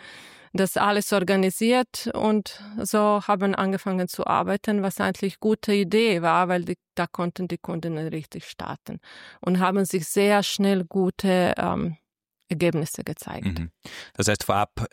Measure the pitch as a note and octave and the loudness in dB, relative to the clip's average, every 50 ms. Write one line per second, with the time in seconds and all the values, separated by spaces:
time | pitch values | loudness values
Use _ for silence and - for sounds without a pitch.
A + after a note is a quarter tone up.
0 | - - - - - - - - - - - F3+ F#3+ F3+ - - F#3+ G3+ G#3 G#3 | -20 -20 -20 -20 -20 -20 -20 -20 -16 -6 -2 0 0 2 2 2 2 2 2 0
1 | G3+ - G#3 G3 F#3 F3 G3 F#3+ F#3 F#3+ - - A3 A3+ B3 B3+ B3 - - - | 0 0 0 0 2 2 2 4 2 2 2 2 2 4 4 4 2 0 -4 -8
2 | - A3+ - - - A3 G#3+ G#3+ G3 - - - G3+ G#3 G#3 A3 G3+ - - G#3+ | -8 -6 -4 0 2 2 2 2 0 -4 -10 -18 -16 -12 -8 -8 -4 0 2 2
3 | G#3 G#3 G#3 G#3 F#3 - G#3 F#3 G3 G3 F#3+ - G3 F#3+ F#3+ F#3+ - G3+ F#3 F#3 | 4 4 2 2 2 0 0 2 2 0 2 2 0 0 0 -2 -2 -2 -2 -2
4 | F3+ F3+ - - - - D#3 E3+ F3 F#3 F#3+ G#3 - - G#3 G#3 F#3+ G3 - - | -2 -2 -4 -4 -2 0 0 0 0 0 -2 -2 0 0 0 0 0 -2 -2 -2
5 | G3 F#3+ F#3 - - G3 - - - G#3+ G#3+ - - - G3+ G3+ G3+ E3 - A3 | -2 -2 -2 -2 -4 -6 -4 -2 0 0 0 0 0 2 2 2 2 2 2 4
6 | A#3 A3+ F#3+ E3+ E3 E3 D#3+ E3+ F#3 F3 F#3 F3+ E3+ F3 F3 - _ _ - - | 4 4 2 2 2 2 4 4 4 2 2 0 0 -2 -6 -8 _ _ -4 -4
7 | F3 - - - F3 F3 - - F#3 F3 F3 - - - F3 E3 D#3+ E3+ E3 D3+ | -4 -4 -2 -4 -4 -4 -4 -4 -6 -6 -6 -8 -8 -6 -6 -6 -4 -6 -6 -6
8 | D#3 D#3+ E3 D#3+ D3+ - - D#3 - - - - - - - - - - - F3 | -6 -6 -6 -8 -10 -10 -14 -16 -16 -16 -14 -12 -10 -10 -10 -10 -12 -12 -14 -14
9 | _ - - - - - - - - F3 F#3 F3+ F#3 F3+ F#3 G3+ G3 - - F3+ | _ -18 -20 -20 -20 -20 -16 -8 -2 0 0 2 2 2 2 0 0 0 -2 -4
10 | D#3+ - - G3+ G3+ G3+ G#3 G3+ G3 - - - G3 G3 G3 F#3 F3+ - - F#3+ | -4 -2 0 2 4 4 4 2 2 0 0 0 2 2 2 2 0 -2 0 0
11 | F#3+ F3+ - - - F#3+ F#3 F3+ F3 - - - F3+ F3 F3 - - E3+ D#3+ - | 0 0 0 0 2 2 4 4 4 2 2 0 -2 -2 -2 -2 -2 -4 -6 -8
12 | _ _ _ _ _ _ _ _ _ - F3 D3+ E3+ E3+ E3 D#3+ D#3 - - - | _ _ _ _ _ _ _ _ _ -6 -2 0 2 2 2 0 -2 -4 -6 -8
13 | - - D3+ - - - - - - F#2+ E2+ D#2+ E2 E2 - _ - - - - | -8 -10 -10 -10 -10 -12 -10 -6 -6 -4 -4 -4 -8 -10 -12 _ -20 -18 -18 -18
14 | - - _ - G2 G#2+ G#2 - - - G2+ G2+ G#2 - - - A2+ - | -18 -10 _ -2 0 2 0 0 0 0 2 2 2 0 -4 -8 -8 -6